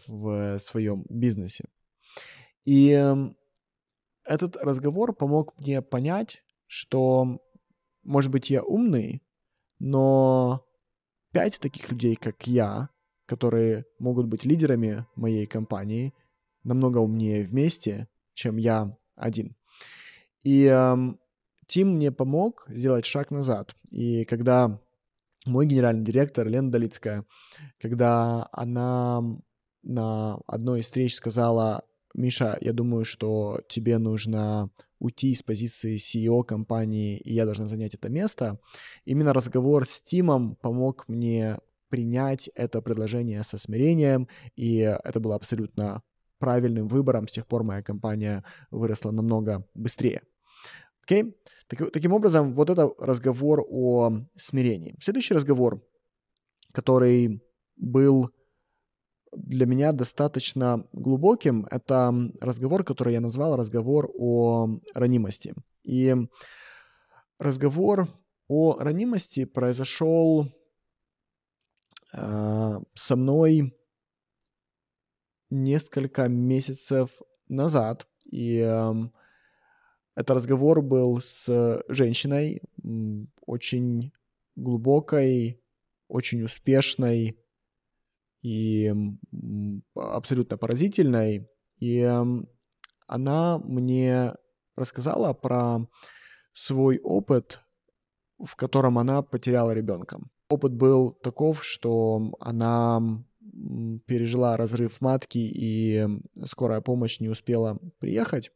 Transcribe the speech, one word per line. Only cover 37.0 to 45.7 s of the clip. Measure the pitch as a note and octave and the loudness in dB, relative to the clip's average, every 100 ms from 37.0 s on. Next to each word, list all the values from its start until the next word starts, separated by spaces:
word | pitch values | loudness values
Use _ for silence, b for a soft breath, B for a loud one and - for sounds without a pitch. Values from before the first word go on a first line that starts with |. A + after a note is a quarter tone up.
| G#2 G2+ | -4 -6
и | - | -4
я | A2+ A2 | 0 0
должна | G2+ G#2+ | -2 -6
занять | A2 G#2+ - | -6 -8 -8
это | G#2+ | -6
место», | D3 G#3 - A2+ G#2 B B B B - | -2 -2 -2 -6 -6 B B B B -4
именно | C#3 D3+ | 0 2
разговор | C3+ A#2 B2+ C3 D3 B2+ | 2 2 0 4 2 2
с | - | -4
Тимом | - F3 F3 C3+ A#2 - | -2 2 4 2 0 -4
помог | B2 B2 C3 B2+ - | -4 -2 -2 -4 -8
мне | A#2 A#2 A#2 A2 G#2+ _ _ - | -4 -2 0 -2 -6 _ _ -8
принять | B2 A#2 B2 C3+ C3+ - - | -4 -2 0 -2 -4 -8 -6
это | A#2 A2+ | -4 -4
предложение | A#2 A2 G#2+ A#2+ A#2+ G#2 | -4 -4 -2 -4 -4 -6
со | G#2+ G#2 | -8 -10
смирением, | - A2 D3+ E3 C#3+ C3 B2 B A#2+ - | -6 0 2 4 4 2 0 B -18 -6
и | A#2 A2+ | 0 2
это | G#2+ G2+ - A2+ | 2 0 -4 -4
было | A2 G#2 | -2 -4
абсолютно | - A2+ G#2 | -4 -6 -6